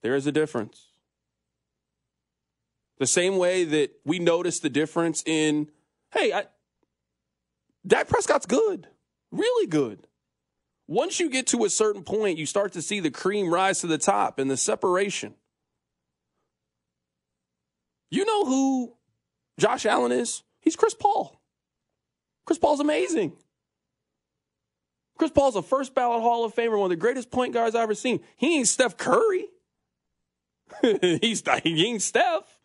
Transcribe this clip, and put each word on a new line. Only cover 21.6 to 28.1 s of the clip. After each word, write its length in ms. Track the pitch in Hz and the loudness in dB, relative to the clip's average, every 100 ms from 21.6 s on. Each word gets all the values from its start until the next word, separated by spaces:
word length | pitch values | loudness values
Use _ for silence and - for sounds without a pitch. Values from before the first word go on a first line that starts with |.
| _ _ _ _ _ _ _ _ - | _ _ _ _ _ _ _ _ -4
Chris 140 | 330 | 0
Paul's 200 | - 294 | 2 2
amazing. 540 | 294 302 370 311 175 - _ _ _ _ _ _ _ _ _ _ _ _ _ _ _ _ _ _ | 2 0 0 0 -2 -6 _ _ _ _ _ _ _ _ _ _ _ _ _ _ _ _ _ _
Chris 140 | 320 | 2
Paul's 240 | - 277 208 | 4 2 0
a 60 | |
first 340 | 165 262 269 269 | -2 -2 0 0
ballot 260 | 247 233 | 0 0
Hall 240 | 226 233 226 | 0 0 -2
of 100 | 220 | -2
Famer, 220 | 233 214 | -2 0
one 80 | 196 | 0
of 40 | |
the 60 | 170 | 0
greatest 360 | 220 262 233 | -2 -2 -4
point 220 | 247 247 | -4 -2
guards 220 | 240 233 226 | 0 0 0
I've 80 | |
ever 120 | 226 208 | -2 -2
seen. 260 | 254 | -2